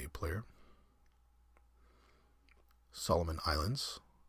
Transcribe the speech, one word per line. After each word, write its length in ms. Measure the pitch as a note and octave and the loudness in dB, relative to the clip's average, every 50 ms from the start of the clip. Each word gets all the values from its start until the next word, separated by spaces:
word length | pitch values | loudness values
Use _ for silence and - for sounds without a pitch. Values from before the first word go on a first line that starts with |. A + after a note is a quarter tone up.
| - | -8
A 40 | D2+ | -8
player. 360 | - - - D#2+ D#2+ G#2 A#2+ - - - - - - - - - - _ - - - - - - - - - - - - - - - - - - - - - - - - - - - - _ - - - - - - - - _ - | -6 -4 -2 -2 -2 -2 -4 -8 -14 -20 -20 -20 -20 -20 -20 -20 -20 _ -20 -20 -20 -20 -20 -20 -20 -20 -20 -20 -20 -20 -20 -20 -20 -20 -20 -20 -20 -20 -20 -20 -20 -20 -20 -20 -20 -20 _ -20 -20 -20 -20 -20 -20 -20 -20 _ -10
Solomon 460 | - - - D#2+ E2+ E2+ E2+ D#2 D#2+ - | -8 2 4 4 4 4 2 -2 -2 0
Islands 540 | E2 D#2 D2+ D#2 G#2 C3+ C3+ - - - - - - - - - | 2 2 2 2 2 0 0 -2 -4 -6 -8 -14 -20 -20 -20 -20